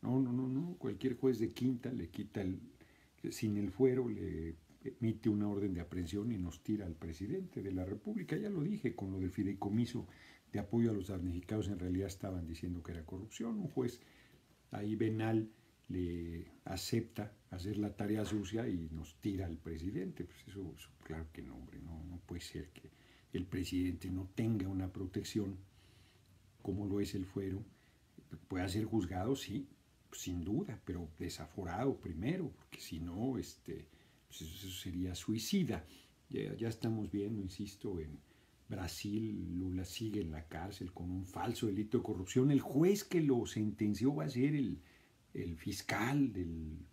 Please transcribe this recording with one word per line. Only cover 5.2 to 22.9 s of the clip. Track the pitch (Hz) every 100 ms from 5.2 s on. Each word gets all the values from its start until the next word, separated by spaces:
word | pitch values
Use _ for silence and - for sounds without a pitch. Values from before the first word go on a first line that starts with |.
| 113
una | 104 104
orden | 101 101
de | 90
aprehensión | 90 90 85 98 110
y | 110
nos | 90 80
tira | - 107 95
al |
presidente | 80 85 85 101 185 180 -
de | 98
la | 92
República. | 92 104 - 220 175 156
Ya | 208
lo | 196
dije, | 151 208 -
con | - 98
lo | 95
del | 92
fideicomiso | - 95 101 101 107 120 117 98 - - - _
de | 104
apoyo | 104 117 117
a |
los | 104 92
damnificados, | 98 87 87 - 107 92
en | 98
realidad | 90 90 98
estaban | 95 101 92 82
diciendo | 80 90 87
que | 82
era | 82
corrupción. | 80 95 107 - 233 220
Un | 180
juez | - 123 - - - - - _ - _
ahí | 104 104 107
venal | 110 110 110 110 110 - - _ _
le | 90 90 87 85 85 85 -
acepta | - 92 - 113 113 - 107 - _
hacer | 92 92 104
la | 104 101
tarea | 101 107
sucia | 104 107 95 107 120
y | 92 80
nos | 78 78 -
tira | 107 95 92
al | 80
presidente. | - 80 87 123 190 -
Pues | - - -
eso, | 98 90 78
eso, | - -
claro | - 80 80
que | -
no, | 69 62
hombre, | 65 -
no, | 78 80
no | 80 87 -
puede | 87
ser | - - 76
que | - -